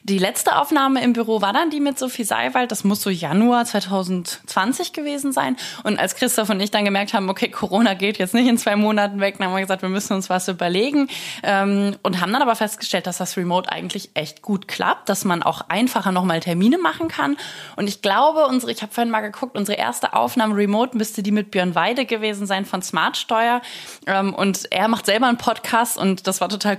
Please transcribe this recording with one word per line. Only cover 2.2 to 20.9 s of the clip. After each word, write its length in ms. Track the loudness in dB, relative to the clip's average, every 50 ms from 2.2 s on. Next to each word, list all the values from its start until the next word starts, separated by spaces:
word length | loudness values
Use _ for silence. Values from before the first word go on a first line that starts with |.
| -2
Seiwald. 440 | -2 0 0 0 0 0 0 0 0
Das 120 | -2 0 0
muss 180 | 0 0 0
so 80 | 0 -2
Januar 560 | -2 -2 -2 0 2 4 4 4 4 2 2
zweitausendzwanzig 1300 | 0 -2 -4 -2 -2 -2 -2 -2 -2 -4 -4 -4 -6 -10 -12 -10 -4 -2 0 0 0 0 -2 -4 -8 -8
gewesen 380 | -8 -6 -6 -4 -4 -4 -2
sein. 260 | -2 0 0 -2 -2 -4 -8 -12 -12 -6
Und 180 | -4 -2 0 0
als 140 | 0 -2 -2
Christoph 380 | -2 -2 0 0 0 0 0
und 80 | 0 0
ich 100 | 0 0
dann 160 | 0 0 2
gemerkt 300 | 2 2 0 0 0 0
haben, 120 | 0 0 0
okay, 180 | -2 -2 -4 -4
Corona 460 | -4 -4 -4 0 2 4 4 4 2
geht 240 | 2 0 -2 0 0
jetzt 160 | -2 0 2
nicht 120 | 4 4
in 120 | 4 4 2
zwei 160 | 2 2 2
Monaten 440 | 2 2 2 2 2 2 0 0 0
weg, 180 | -2 -2 0 -2
dann 80 | -2
haben 80 | -2 0
wir 60 | 0
gesagt, 200 | 0 -2 -2 -2
wir 80 | -2 -2
müssen 240 | -2 -2 -2 -2 -2
uns 160 | -2 -2 0
was 180 | -2 -2 -2
überlegen. 600 | -2 -4 -2 -2 0 0 0 0 2 2 0 0 0 -4 -8 -10 -12 -10 -6
Ähm, 540 | 0 2 2 2 2 2 2 2 2 0 -2 -2 -2
und 180 | -2 0 0
haben 100 | 0 2
dann 120 | 2 2 2
aber 120 | 2 2
festgestellt, 520 | 2 0 -2 -4 -6 -6 -4 -2 -2 -2
dass 80 | -4 -4
das 220 | -4 -6 -4 -4
Remote 340 | -2 -2 0 0 0 0 -2
eigentlich 380 | -4 -6 -6 -8 -8 -10 -10 -8 -4
echt 280 | -4 -4 -4 -6 -10
gut 260 | -4 -2 -2 -2 -4
klappt, 400 | -6 -4 -2 0 0 0 0 -2
dass 160 | -2 -2 0 0
man 180 | 0 0 0
auch 280 | 0 0 -2 -2 -4 -2
einfacher 420 | 0 0 0 2 0 0 0 0
nochmal 300 | 2 2 2 2 0 0
Termine 360 | 0 0 2 4 4 4 4
machen 300 | 4 2 0 -2 -2 -4
kann. 300 | -4 -2 -2 -2 -2 -2 -4 -6 -12 -14 -14 -16 -12 -6
Und 100 | -4 -4
ich 140 | -4 -4 -2
glaube, 440 | 0 2 4 4 4 4 6 4 4
unsere, 280 | 4 2 0 0 -2 -6
ich 100 | -6 -8
hab 100 | -6 -2
vorhin 160 | -2 0 0
mal 120 | 0 -2
geguckt, 340 | -2 -4 -8 -8 -10 -6 -4
unsere 220 | -4 -2 -2 -2
erste 340 | -2 -2 -2 -2 -2 -2 0
Aufnahme 420 | 2 2 0 2 2 0 0 2 2
Remote 440 | 2 2 2 2 2 2 0